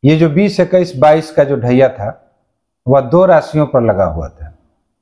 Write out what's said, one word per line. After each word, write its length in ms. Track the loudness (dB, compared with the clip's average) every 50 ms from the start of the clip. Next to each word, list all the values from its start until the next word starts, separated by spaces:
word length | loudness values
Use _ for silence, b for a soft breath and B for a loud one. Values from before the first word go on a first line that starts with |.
| 2
ये 140 | 2 2
जो 120 | 2 2 0
बीस 280 | 0 0 -2 -2 0 -2
इक्कीस 340 | -2 0 2 0 0 0 -2
बाईस 340 | 0 2 2 2 2 0 -4 0
का 120 | 0 0
जो 120 | 0 0 -4
ढैया 300 | -2 0 2 2 2 2
था 200 | 0 -4 -10 -12 -12 _ _ _ _ _ _ _ _ _ _ _ _ _ _
वह 140 | 0 0 0 0
दो 220 | 0 0 2 4
राशियों 400 | 4 2 2 0 -2 -2 -2 -2
पर 160 | 0 0 -2 0
लगा 220 | 0 0 0 -2
हुआ 220 | -4 -4 -8 -10 -12
था, 240 | -14 _ -20 -20 -20 _ _ _ _ _ _ _ _ _